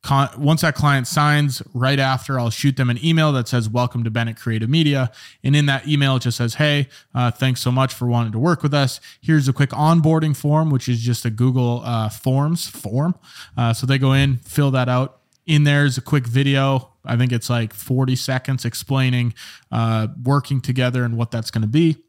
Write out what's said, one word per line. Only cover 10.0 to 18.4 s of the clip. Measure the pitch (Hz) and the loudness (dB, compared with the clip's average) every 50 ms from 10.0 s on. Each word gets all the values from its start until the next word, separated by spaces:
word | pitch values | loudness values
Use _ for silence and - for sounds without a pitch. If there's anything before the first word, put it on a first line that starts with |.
| 151 160 160 160 156 156 143 | 4 4 2 2 0 -2 -2
form," | - - 147 151 156 160 156 | -2 0 0 2 2 2 2
which | 139 127 - - | 0 0 0 -2
is | 120 113 | -2 0
just | 113 123 120 - - | 0 -2 -2 -2 -2
a | 120 | -6
Google, | 107 110 123 131 127 127 123 120 120 120 - | -2 0 0 2 2 2 0 0 -2 -2 -4
uh, | 120 120 113 110 107 | -4 -2 -2 -2 -4
Forms | - - - 131 131 135 143 156 170 170 - - | -6 -4 -2 0 0 0 0 0 -2 -4 -6 -10
form. | - - - 95 107 131 151 175 185 - _ - - - - - - | -12 -12 -10 -4 -4 -2 -2 -2 -4 -4 _ -20 -20 -20 -20 -10 -4
Uh, | 117 120 117 113 | -2 0 0 0
so | - - | 0 0
they | 127 139 131 | 0 0 2
go | 135 135 135 | 2 2 4
in, | 135 139 143 135 123 | 4 2 2 0 -2
fill | - - - - 143 139 | -6 -4 -2 0 0 2
that | 131 131 123 120 | 2 0 0 2
out. | 127 127 131 135 _ _ _ _ _ _ _ | 0 0 0 -2 _ _ _ _ _ _ _
In | - 156 147 147 | 0 2 4 4
there's | 143 143 143 143 143 123 131 | 4 4 4 2 2 0 -4
a | |
quick | - - 151 143 123 | -4 0 0 0 0
video. | 120 117 135 139 139 139 135 135 135 135 127 - _ _ _ | 0 0 0 2 2 2 2 2 2 0 -2 -4 _ _ _
I | _ - 117 | _ -4 0
think | 117 127 127 | 0 2 0
it's, | 123 117 - - | 0 -2 -2 -2
like, | 120 117 113 107 | -2 -2 -2 -4
forty | - - - - 127 127 131 131 127 | -8 -14 -6 -2 0 0 2 0 0
seconds | 127 - - 131 127 | -2 -2 -4 -4 -4